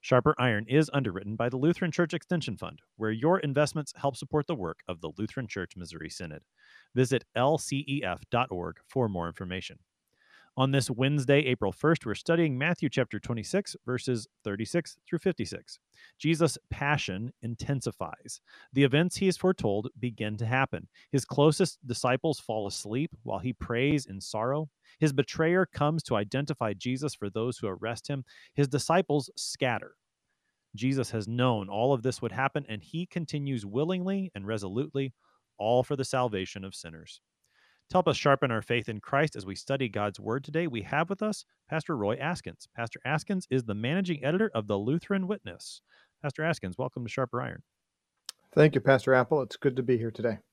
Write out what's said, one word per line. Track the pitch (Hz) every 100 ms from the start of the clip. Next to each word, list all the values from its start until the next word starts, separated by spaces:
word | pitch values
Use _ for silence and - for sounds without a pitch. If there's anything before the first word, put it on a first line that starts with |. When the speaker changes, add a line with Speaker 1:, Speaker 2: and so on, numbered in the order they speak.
Speaker 1:
Sharper | - 127 131 151
Iron | 123 104 110
is | 135 156
underwritten | 143 117 92 101 107
by | 120
the | 131
Lutheran | 151 175 175
Church | 147 170
Extension | 160 - 175 - 98
Fund, | 90 147 _ -
where | 110
your | 113 147 185
investments | 151 135 147 156 147 -
help | 139 127
support | 143 151 143
the | 151
work | 87 80 -
of | 87
the | 80 78
Lutheran | 107 - 120
Church | 98 87 -
Missouri | 85 82 78
Synod. | - 85 76 _ _ _ - _ 123
Visit | 127 127 - -
L | 131 156
C | - 139 147
E | 139
F | 101 87 -
dot | 120 127
org | 92 85 85 _
for | 135 117
more | 92 85
information. | 85 90 92 - 87 _ _ _ _ _ _ _ -
On | 135
this | 139 123
Wednesday, | 120 131 147 127 139
April | 143 123 98
first, | - 151 165 120
we're | 98
studying | - 170 165 127
Matthew | 151 170 147
chapter | - 123 104
twenty-six, | - 117 101 190 196 - -
verses | 123 - 120 107 _
thirty-six | - 101 110 175 - - _
through | 170
fifty-six. | 196 175 101 - - - _ _ - _
Jesus' | 156 165 160 - _
passion | - 143 147 - 92 120 -
intensifies. | 117 117 - 139 117 - 85 - - - _ - -
The | 135
events | 139 139 175 -
he | 196
is | 175
foretold | 185 185 113 101 104 -
begin | 120 107 107 104
to | 113
happen. | 123 135 - - _ _
His | 139 -
closest | - 147 151 180 - 135
disciples | 113 127 131 165 139
fall | - 110 101
asleep | - 104 120 160 -
while | 117 98
he | 123
prays | 117 - 120 135 151 -
in | 95
sorrow. | - 110 117 143 156 _ _ _
His | 156
betrayer | 135 139 - 165 180 180
comes | - 147 160
to | - 110
identify | 104 131 147 151 113
Jesus | 98 123 127 147
for | - 101
those | 104 117 120
who | 110
arrest | 92 110 117 -
him. | 143 123 - - -
His | 143
disciples | 135 - 165 - 147 - -
scatter. | - - 131 110 - _ _ _ _ _ _ _ _ -
Jesus | 127 135 127
has | 113 104
known | 120 127 113 98
all | 101 123
of | 135
this | 123 123
would | 120
happen, | 139 135 151 139
and | 107
he | - 160 175
continues | 180 160 151 143 127
willingly | 101 110 160 185 180 196 190
and | 101 98
resolutely, | 110 95 104 151 135 135 - _ _ _ _
all | 107 123
for | 127 139
the | 135
salvation | 135 127 101 95 104
of | 95
sinners. | - 85 80 82 - _ _ _ _ _ _ _
To | 185
help | 170
us | 135
sharpen | 151 139 135
our | 113
faith | - 120 107
in | 107
Christ | - 139 156 107
as | 95
we | 95
study | - 139 127
God's | 104 104 98
Word | 101 123
today, | 135 156 170
we | 117
have | 95 143 170
with | 196
us | 214 202 - _ _
Pastor | 160 - 147
Roy | 101 120
Askins. | 143 175 - - - -
Pastor | 117 -
Askins | 127 151 - 190 -
is | 127
the | 117
managing | 101 117 175 185 147
editor | 131 180 220
of | 113 107
the | 101
Lutheran | 107 160 - 196 185
Witness. | 202 - 85 - - _ _ _ _
Pastor | 147 - 160
Askins, | 160 95 90
welcome | 131 -
to | 117
Sharper | - 131 120
Iron. | 131 - _ _ _ _ _ _ - - _
Speaker 2:
Thank | - 151 139
you, |
Pastor | 139 131 -
Apple. | 131 123 151
It's | 123 -
good | 143 127
to |
be | 123 120
here | 113
today. | 110 117 107 _